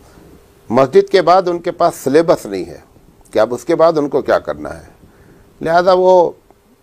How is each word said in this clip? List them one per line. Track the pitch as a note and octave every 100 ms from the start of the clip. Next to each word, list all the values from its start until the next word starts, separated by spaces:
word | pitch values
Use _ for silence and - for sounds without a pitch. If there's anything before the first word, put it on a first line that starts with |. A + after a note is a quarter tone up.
| - - - - _ _ _
मस्जिद | A#2 C3+ F#3+ G3
के | F#3+
बाद | E3 F#3 F3+
उनके | F3 E3+
पास | E3 E3+ -
सिलेबस | - C#3+ E3+ F#3 A2+
नहीं | F#2+ E2
है | D2 _ _ _ _ _
कि | G#2+
अब | A2+
उसके | B2 - E3
बाद | D#3+ D#3
उनको | C#3+ C#3
क्या | A#2 F2+
करना | - D2 D2
है। | E2 - _ - _ _ _ _ _
लिहाजा | D3 E3+ F3+
वो | F#3 F#3 F#3 D#3+ - _ _ _ _